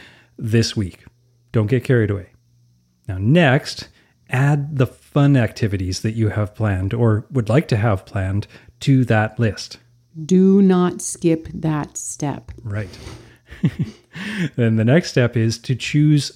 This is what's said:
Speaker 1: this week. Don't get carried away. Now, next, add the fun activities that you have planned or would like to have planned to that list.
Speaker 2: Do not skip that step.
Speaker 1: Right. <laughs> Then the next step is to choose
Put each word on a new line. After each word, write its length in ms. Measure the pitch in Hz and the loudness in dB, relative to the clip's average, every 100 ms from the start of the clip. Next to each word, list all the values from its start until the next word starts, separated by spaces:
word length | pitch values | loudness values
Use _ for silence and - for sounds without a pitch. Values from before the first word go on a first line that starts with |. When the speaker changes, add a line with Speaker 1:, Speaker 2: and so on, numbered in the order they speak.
| - - _ - | -10 -20 _ -12
Speaker 1:
this 400 | 117 113 113 - | -2 0 0 -2
week. 280 | 95 - _ _ _ _ _ | -6 -8 _ _ _ _ _
Don't 160 | 117 104 | -2 0
get 160 | 127 | 0
carried 260 | - 123 104 | 2 2 2
away. 200 | 98 92 _ _ _ _ _ _ _ - | -4 -10 _ _ _ _ _ _ _ -12
Now, 120 | 92 | -4
next, 720 | 104 165 151 127 - - - _ _ _ - | 2 4 4 2 0 -10 -16 _ _ _ -6
add 480 | 127 143 151 143 143 | 0 2 0 -2 -2
the 80 | - | -2
fun 500 | - _ 147 143 139 | -4 _ 2 4 4
activities 640 | 110 - 110 98 92 95 | 2 -2 -2 -2 -4 -4
that 120 | 110 | -4
you 160 | 113 107 | -2 -2
have 240 | - 104 | -2 -4
planned 380 | - 110 92 98 | -2 -2 0 -2
or 340 | 117 117 104 - | 0 2 2 -2
would 180 | 131 104 | -4 0
like 200 | 127 165 | 0 2
to 80 | 110 | 0
have 280 | 113 98 | 0 -2
planned 420 | - 104 95 101 - - - _ | -4 -6 -4 -4 -6 -14 -20 _
to 240 | - 131 | 2 2
that 340 | 120 110 107 - | 4 2 0 0
list. 400 | 113 95 - - _ _ _ 165 | -2 -2 -12 -18 _ _ _ -14
Speaker 2:
Do 360 | 151 185 190 196 | 0 4 6 6
not 400 | 190 185 175 - | 6 4 2 -2
skip 480 | - - 170 165 160 | -10 -4 0 -2 -4
that 420 | - 156 151 - - | -6 -4 -4 -6 -10
step. 540 | - - 147 - - - | -12 -8 -8 -8 -14 -16
Speaker 1:
Right. 260 | 110 104 104 - - - - _ _ - | -10 -8 -10 -14 -18 -18 -20 _ _ -4
<laughs> 60 | 160 - - - _ 165 202 214 165 - | -4 -2 -8 -10 _ -16 -10 -6 -6 0
Then 200 | 113 110 | 0 2
the 80 | |
next 260 | 110 160 - | 4 2 2
step 260 | - 120 117 | 0 0 0
is 220 | 113 113 | -2 -2
to 160 | - | -6
choose 560 | 123 - 147 151 151 - | -6 -2 2 4 2 0